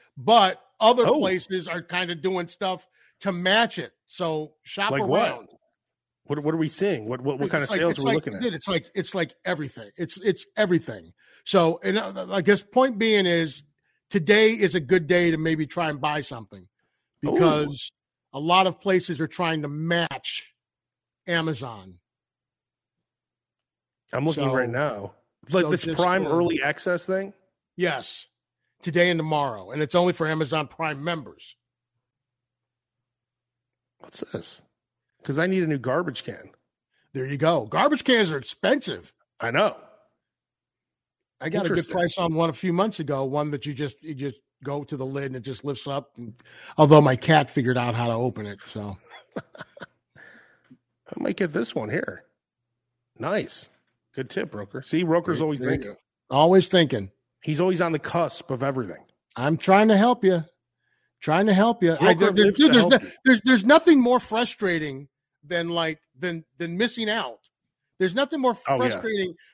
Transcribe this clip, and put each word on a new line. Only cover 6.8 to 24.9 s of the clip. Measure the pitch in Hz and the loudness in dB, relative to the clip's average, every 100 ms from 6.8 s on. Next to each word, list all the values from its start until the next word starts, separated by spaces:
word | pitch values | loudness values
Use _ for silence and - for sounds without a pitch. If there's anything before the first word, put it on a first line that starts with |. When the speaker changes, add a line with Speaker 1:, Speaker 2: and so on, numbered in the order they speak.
| 202 139 107 | -4 -4 -6
Speaker 2:
What, | 123 | -6
what, | 135 135 | -4 -4
what | 165 | -2
kind | 156 | -2
of | |
Speaker 1:
It's | 131 | -2
like, | 180 | -2
Speaker 2:
sales | 170 | -2
Speaker 1:
it's | 147 | 0
Speaker 2:
are | |
we | 135 | 0
Speaker 1:
like, | 151 | -2
Speaker 2:
looking | - | -4
at? | 190 | -6
Speaker 1:
dude, | 240 | -6
it's | 165 196 | -6 -4
like, | 170 - | -4 -4
it's | 196 - | -8 -6
like | 185 165 _ | -6 -6 _
everything. | 185 175 139 117 107 - | -8 -6 -8 -12 -16 -10
It's, | 165 196 | -10 -4
it's | 202 - - - | -2 -2 -4 -2
everything. | 202 170 - 101 82 _ _ _ | 0 0 -2 -14 -16 _ _ _
So, | - 196 165 170 | 0 2 2 0
and, | 190 208 | -2 -2
uh, | 190 190 185 | -4 -8 -6
I | 196 | 0
guess | 180 202 | 2 2
point | - 254 262 202 | 2 2 2 2
being | 226 208 180 | 2 4 4
is | 170 160 - - _ _ _ - | 2 0 -6 -20 _ _ _ -4
today | 202 156 208 220 | 0 4 6 6
is | 226 185 | 4 0
a | 165 | 0
good | 127 185 147 | 2 0 4
day | 180 170 | 2 2
to | 160 | 0
maybe | 160 156 151 | 0 -2 -4
try | 175 160 | -4 -6
and | 147 | -4
buy | 151 151 | -4 -4
something | 139 123 107 98 90 _ _ _ _ _ 143 | -6 -12 -16 -20 -20 _ _ _ _ _ 0
Speaker 2:
Ooh. | |
Speaker 1:
because | - 165 151 147 139 - - _ _ _ | 4 4 4 -2 -6 -14 -18 _ _ _
a | 139 | -6
lot | 160 180 185 | 2 2 2
of | - | 0
places | 196 185 - 147 | 0 0 0 -6
are | 160 | -6
trying | - 165 160 | -4 -4 -2
to | 147 | -6
match | 147 165 170 165 135 - - - _ _ _ _ _ _ _ - | -6 -2 -2 -2 -6 -10 -12 -14 _ _ _ _ _ _ _ -6
Amazon. | 170 160 120 127 107 92 90 _ _ _ _ _ _ _ _ _ _ _ _ _ _ _ _ _ _ _ _ _ | -4 -2 -6 -10 -14 -20 -20 _ _ _ _ _ _ _ _ _ _ _ _ _ _ _ _ _ _ _ _ _
Speaker 2:
I'm | 127 156 | -4 -2
looking | 151 139 | -2 -2
Speaker 1:
So, | |
Speaker 2:
right | 131 120 | -2 -2
now. | 123 147 | -2 -4